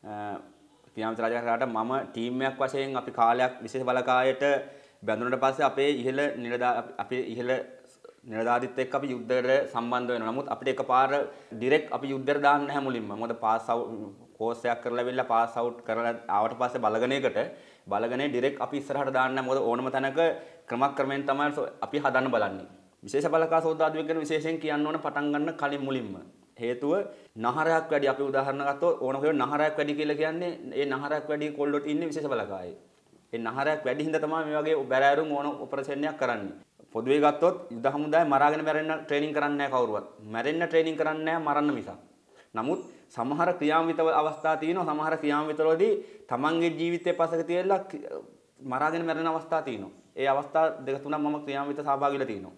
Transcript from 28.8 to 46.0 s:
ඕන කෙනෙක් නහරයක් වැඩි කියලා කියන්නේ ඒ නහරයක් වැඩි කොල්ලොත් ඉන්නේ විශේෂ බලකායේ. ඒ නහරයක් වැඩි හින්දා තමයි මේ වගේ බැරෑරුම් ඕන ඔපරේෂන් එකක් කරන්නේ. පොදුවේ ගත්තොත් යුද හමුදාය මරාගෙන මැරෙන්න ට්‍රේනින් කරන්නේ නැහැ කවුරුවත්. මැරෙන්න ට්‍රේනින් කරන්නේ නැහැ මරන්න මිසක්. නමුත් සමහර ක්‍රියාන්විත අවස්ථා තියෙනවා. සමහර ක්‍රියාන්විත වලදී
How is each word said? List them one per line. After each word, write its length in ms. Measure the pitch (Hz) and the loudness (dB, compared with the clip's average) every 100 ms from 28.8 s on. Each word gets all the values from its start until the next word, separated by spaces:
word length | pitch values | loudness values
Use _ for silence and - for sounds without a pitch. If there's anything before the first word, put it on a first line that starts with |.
| 170 - | 2 2
ඕන 140 | 131 135 | 0 0
කෙනෙක් 160 | 151 147 | 0 2
නහරයක් 320 | 127 147 156 151 | 2 2 2 2
වැඩි 160 | 147 147 | -2 0
කියලා 220 | 151 147 | -2 0
කියන්නේ 300 | 156 165 180 - 127 - | -2 -2 -6 -8 -6 -2
ඒ 80 | 143 | -2
නහරයක් 400 | 131 143 151 147 | -2 -2 -4 -2
වැඩි 200 | 151 151 143 | -4 -4 -2
කොල්ලොත් 280 | 143 143 147 | 0 0 0
ඉන්නේ 200 | 151 165 | -2 -2
විශේෂ 200 | 156 147 | -4 -2
බලකායේ. 460 | 120 98 95 90 80 - _ _ _ _ | -2 -2 -6 -10 -14 -20 _ _ _ _
ඒ 60 | 117 113 | -6 -4
නහරයක් 340 | 127 143 151 123 | 0 0 0 -2
වැඩි 180 | 131 156 | -2 0
හින්දා 160 | 156 | 0
තමයි 220 | 151 160 156 | 0 -2 -2
මේ 160 | 151 | -2
වගේ 140 | 151 156 131 | 0 0 2
බැරෑරුම් 400 | 131 139 143 156 | 4 6 4 2
ඕන 160 | 143 143 - 135 | -2 -2 -6 -6
ඔපරේෂන් 400 | 135 135 139 151 | -6 -4 -2 -4
එකක් 140 | 147 | -2
කරන්නේ. 340 | 127 113 98 - - _ - | -2 -2 -6 -12 -20 _ -8
පොදුවේ 280 | 113 123 147 | -6 2 6
ගත්තොත් 340 | 147 147 170 180 - | 6 6 2 2 -10
යුද 140 | 117 131 | -2 -2
හමුදාය 320 | 143 151 160 160 | 0 2 2 4
මරාගෙන 340 | 135 147 156 156 | 4 4 4 0
මැරෙන්න 260 | 151 156 156 156 | 0 0 -4 -2
ට්‍රේනින් 280 | 143 151 | -2 0
කරන්නේ 240 | 147 147 143 | 0 0 0
නැහැ 160 | 139 | 0
කවුරුවත්. 320 | 131 117 104 95 - 107 | 2 2 -2 -6 -16 -8
මැරෙන්න 300 | 113 131 160 170 | -4 -2 0 2
ට්‍රේනින් 300 | 165 160 156 | 2 2 0
කරන්නේ 260 | 156 156 156 | 0 0 -2
නැහැ 200 | 165 151 | 0 0
මරන්න 260 | 147 147 | 2 2
මිසක්. 180 | 127 95 90 - _ _ - _ | -2 -6 -14 -20 _ _ -20 _
නමුත් 280 | 110 123 190 - - _ | -4 -2 -4 -6 -20 _
සමහර 400 | - 120 147 175 175 | -6 -4 2 2 2
ක්‍රියාන්විත 420 | 147 160 165 160 160 151 | 2 4 2 2 4 4
අවස්ථා 340 | 151 156 160 156 | 2 0 0 0
තියෙනවා. 280 | 156 185 160 | 0 0 0
සමහර 300 | 151 156 160 | -2 -2 0
ක්‍රියාන්විත 400 | 147 147 156 151 | 0 0 0 2
වලදී 360 | 156 165 214 202 | 2 4 4 2